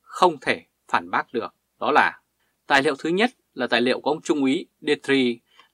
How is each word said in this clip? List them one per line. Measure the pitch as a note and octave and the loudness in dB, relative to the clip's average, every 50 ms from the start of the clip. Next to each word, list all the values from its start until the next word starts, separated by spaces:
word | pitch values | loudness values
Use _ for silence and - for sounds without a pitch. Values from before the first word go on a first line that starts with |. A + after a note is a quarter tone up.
không | _ - - - F#3 F3+ D#3 B2+ | _ -8 -2 2 2 2 2 0
thể | - C#3 A2 E2 - _ _ _ _ - | -4 -4 -4 -4 -6 _ _ _ _ -4
phản | - G2+ E2+ F2 | -4 -4 -4 -2
bác | G#2 B2 - _ | -6 -6 -4 _
được. | - A#2 G2 - _ _ _ _ _ - | -8 -8 -8 -10 _ _ _ _ _ -8
Đó | - A#2+ | -4 0
là | D3+ C3+ G2+ D#2+ - - _ _ _ _ _ _ _ _ _ | 2 2 2 2 -2 -6 _ _ _ _ _ _ _ _ _
tài | - D3 C#3 | 0 2 2
liệu | C#3 D3+ C3+ | 2 0 -2
thứ | - - D#3+ | -2 -4 -4
nhất | F3 F#3+ A3+ B3 - _ _ _ - | 0 0 0 -2 -4 _ _ _ -8
là | B2+ B2 | -6 -4
tài | A#2+ B2 A#2 | 0 0 0
liệu | A#2+ B2+ A#2+ - | 2 0 -2 -2
của | - C3+ | -2 -4
ông | D3+ E3 | -4 -4
Trung | - - D#3 D3 | -2 -2 -2 0
úy | C3+ C3 C#3 F#3+ - _ _ _ | 0 0 0 -2 -4 _ _ _
Detri, | D3+ D3+ D3 C#3 - - C3+ C3+ B2+ B2 A#2 - _ _ _ _ - _ | -2 -2 -2 -2 0 0 2 2 2 0 -2 -4 _ _ _ _ -20 _